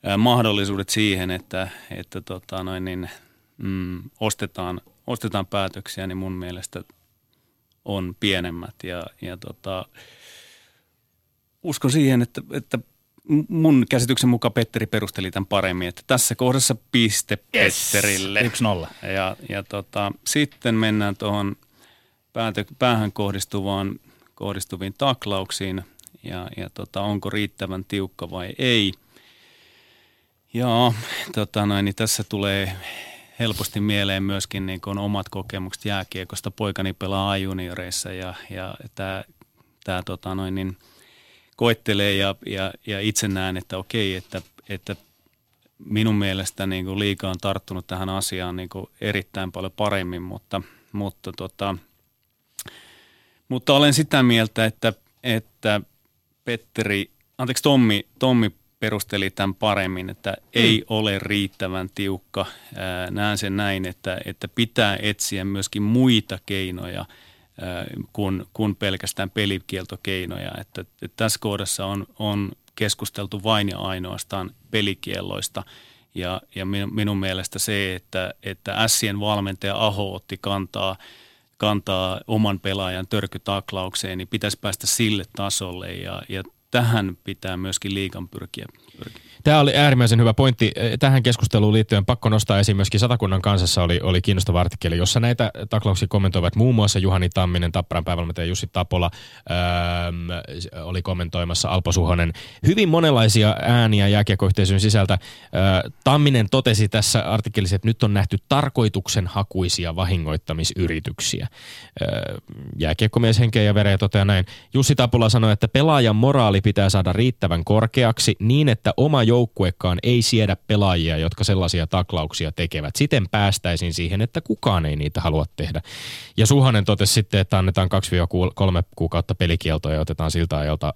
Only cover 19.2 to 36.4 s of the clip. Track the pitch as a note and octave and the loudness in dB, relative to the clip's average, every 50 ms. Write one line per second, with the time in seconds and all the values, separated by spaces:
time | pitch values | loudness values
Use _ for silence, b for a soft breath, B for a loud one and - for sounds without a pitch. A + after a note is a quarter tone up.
19.2 | F#2+ F#2 - - - - - G2+ G2 _ - G2+ F#2+ _ - G#2 G2+ G2+ G2+ - | -2 -4 -6 -8 -12 -10 -10 -10 -8 _ -10 -10 -10 _ -6 -6 -4 -4 -6 -8
20.2 | _ - - D3+ D3 C#3+ - _ - B2 A2+ A2 A2 A2 G#2+ G#2+ G#2 G2+ G2 _ | _ -2 0 0 0 0 -4 _ -2 0 2 2 2 2 2 0 0 -2 -4 _
21.2 | G#2 G#2 G2+ G#2 G2+ G2 G2+ _ _ b b b b b b b b b b b | -4 -4 -2 -2 -2 -4 -6 _ _ b b b b b b b b b b b
22.2 | b _ _ A2+ A2+ A2+ G2+ - G#2+ - C#3 _ C3 B2 A#2+ A2+ G#2+ G2+ G2 - | b _ _ -6 -4 -4 -4 -6 -8 -8 -4 _ 2 2 2 2 0 -2 -2 -2
23.2 | G#2 G2+ G2 G2 - _ - G2+ F#2+ G2 G2 G2 G2 G2 G2+ - b b b b | -4 -2 -2 -4 -6 _ -6 -4 -2 -2 -2 -2 -4 -6 -8 -10 b b b b
24.2 | b b _ - - G2+ G2+ F#2+ - _ - F2+ F#2+ F#2+ F#2+ _ C#3 C#3 B2+ - | b b _ -10 -8 -8 -8 -8 -10 _ -10 -10 -10 -10 -6 _ 0 0 0 -2
25.2 | - G#2 G2+ F#2+ F#2+ - - - G2 F#2+ F#2 F#2+ F#2+ b b b _ - _ - | -4 -4 -4 -4 -4 -6 -8 -8 -6 -6 -6 -8 -10 b b b _ -20 _ -18
26.2 | - - F2 F2+ F2+ - - - F#2 - _ - G2 G2 - F#2+ G2 G#2 G#2 G2+ | -14 -12 -10 -10 -10 -12 -12 -12 -12 -12 _ -14 -14 -10 -8 -6 -4 -2 -4 -4
27.2 | - G2+ G2+ G#2+ G#2 G2 _ _ G2 F#2 F#2+ F#2 F#2 _ G2+ G2+ F#2+ F#2 _ - | -4 -4 -4 -4 -4 -4 _ _ -8 -8 -8 -10 -8 _ -6 -6 -6 -6 _ -14
28.2 | F#2 F2 F2+ F#2 F2+ - - - C3 B2+ A#2+ A2+ G2+ F#2+ F#2 b b b b b | -12 -10 -10 -10 -10 -10 -8 -2 0 2 2 2 2 0 -4 b b b b b
29.2 | b b b b b b b b b b b b b b b b b b b b | b b b b b b b b b b b b b b b b b b b b
30.2 | b b b b _ _ - A#2 B2 B2 A2+ A#2 B2 B2 A#2 G#2+ A#2 B B B | b b b b _ _ -4 -2 0 2 4 4 4 4 2 -2 -6 B B B
31.2 | B B - A2 G#2 - - G#2+ G#2 G#2 G2+ G2 G2+ G2 G2 - A2 A2 - - | B B -4 -6 -6 -2 -2 -2 0 0 0 0 0 -2 -2 -2 -2 -2 -2 -4
32.2 | G#2 _ - G2+ G2+ G2+ G2 G2 G2 F#2+ F#2+ F#2+ B B B B B B B B | -4 _ -4 -4 -2 -2 -2 -2 -2 -4 -8 -10 B B B B B B B B
33.2 | B B B - A#2 A2 G2+ - - - - G#2+ G#2 G#2 G#2 G2+ G2+ G2 F#2+ F#2+ | B B B -4 -4 -4 -4 -4 -8 -6 -4 -2 -2 0 0 0 0 0 -2 -2
34.2 | G2 G2 G2 G2 - - - G2 F#2+ F#2+ F#2 F2+ - G2+ G2 G2+ G2+ G#2 G#2 G2 | -2 -4 -4 -6 -6 -8 -8 -8 -8 -8 -8 -10 -10 -8 -8 -6 -4 -4 -4 -4
35.2 | F#2+ - - F#2+ F#2 - - G2 F#2 F#2 - - - G#2 G2+ G2 F#2 _ - F#2 | -6 -6 -10 -12 -10 -8 -10 -10 -8 -10 -12 -8 -6 -4 -4 -4 -6 _ -10 -10
36.2 | F#2 - - F#2+ | -10 -10 -12 -10